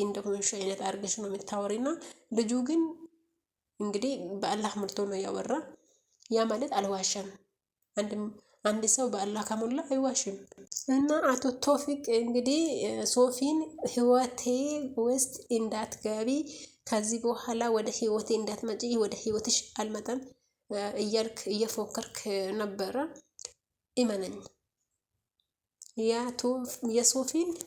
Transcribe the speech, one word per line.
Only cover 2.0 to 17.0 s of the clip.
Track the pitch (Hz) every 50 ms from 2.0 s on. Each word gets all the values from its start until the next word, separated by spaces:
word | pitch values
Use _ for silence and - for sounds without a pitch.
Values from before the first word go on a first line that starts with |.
| - - - - _ -
ልጁ | 220 226 226 214 240 254
ግን | 247 285 330 330 330 320 330 - - - _ _ _ _ _ _ _ _ _ _ _ _ _ -
እንግዲህ | 208 208 202 202 240 277 269 185 175 180 202
በአላህ | 196 208 - 202 214 214 202 -
ምርቶ | 208 196 196 - 214 202
ነው | 202 190 190
ያወራ። | 196 196 196 190 196 208 254 320 - - - - _ _ _ _ _ _ _ _ - -
ያ | 226 226 226
ማለት | 220 214 226 285 311
አልዋሸም። | 202 202 196 196 196 185 185 - - 202 196 196 196 - _ _ _ _ _ _ _ _ _ _ -
አንድም፣ | 208 208 208 208 208 208 214 - - - _ _ _ -
አንድ | 208 214 220 220 220
ሰው | - 269 262 214
በአላህ | 208 196 196 202 214 214 208
ከሞላ | - 220 220 226 240 262 311 -
አይዋሽም። | - 269 269 269 262 240 - - 202 196 196 196 - - - - - - - - 269
እና | 262 269 285 294 302 311 311
አቶ | 277 254 254 - 254 254 -
ቶፊቅ | - 285 285 285 - 285 285 285 - 247 226
እንግዲህ | 226 233 233 240 247 233 254 285 320 330 311 - - 196 214 220 220 214
ሶፊን | - - 247 254 254 247 - 269 294 311 320 320 - - - -
«ህይወቴ | - - 247 240 247 247 254 254 247 - - - 247 247 262 277 294 302 294 277 262 - 233
ውስጥ | 220 240 262 262 - - - - - -
እንዳትገቢ፣ | 240 220 220 214 220 214 220 - - - - 214 214 214 220 247 277 302 302 - - - - - - _ -
ከዚህ | - 233 214